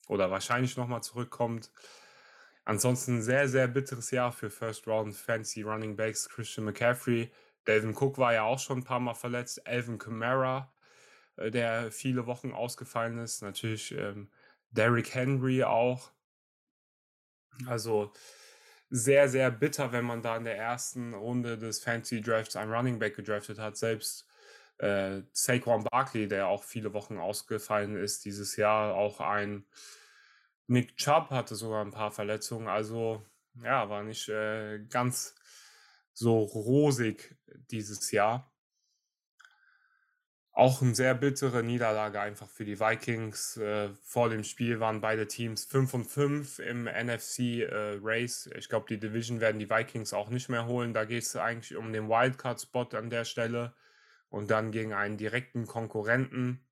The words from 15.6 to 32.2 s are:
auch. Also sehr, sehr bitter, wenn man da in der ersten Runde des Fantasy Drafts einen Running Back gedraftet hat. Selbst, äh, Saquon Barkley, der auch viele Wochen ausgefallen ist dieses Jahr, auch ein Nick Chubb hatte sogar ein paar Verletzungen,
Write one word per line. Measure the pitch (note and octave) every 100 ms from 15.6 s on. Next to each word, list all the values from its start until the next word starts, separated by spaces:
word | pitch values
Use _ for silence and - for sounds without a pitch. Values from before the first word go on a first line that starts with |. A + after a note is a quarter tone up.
auch. | A2+ A2+ B2 B2+ - _ _ _ _ _ _ _ _ _ _ _ _ _ _ B2 B2
Also | A#2 A2+ G#2+ G#2 - - - - - - - -
sehr, | B2+ A#2 C#3 C#3
sehr | C3 C3
bitter, | A2+ D3 C#3+ C3
wenn | A#2+ A#2+
man | A#2
da | A2+ A2+
in | A#2
der | G2+
ersten | A2+ B2 - B2+ A#2+
Runde | G#2+ A2+ B2 A#2+ A2+
des | A2+ G#2+
Fantasy | - A#2 - A#2
Drafts | A2 A2 A2 -
einen | G#2+
Running | A#2 B2+ A#2
Back | G#2+ G#2+
gedraftet | G2+ G#2 G#2 G#2+
hat. | G#2+ G#2
Selbst, | A2+ A2 - - - _ - - - -
äh, | G2+ G2+ G2 G2 -
Saquon | - - B2 A#2+ A2+ G#2+
Barkley, | B2+ C3+ A2+ G#2
der | G2 F#2+
auch | G2+
viele | - A#2+ G#2+
Wochen | G2+ - G#2
ausgefallen | F2 G#2+ - A2 - G#2+ G2+ G#2
ist | G2+ - G#2+
dieses | G2+ G2 -
Jahr, | G#2 G#2+ G#2+ F#2+
auch | G#2 -
ein | E2 G#2 G2+ G#2 - - - - - - _ _ _ _ -
Nick | B2 A#2+ -
Chubb | C#3+ D#3 D#3
hatte | C3 - G#2
sogar | A2 G#2+ G#2
ein |
paar | G#2 G#2+
Verletzungen, | -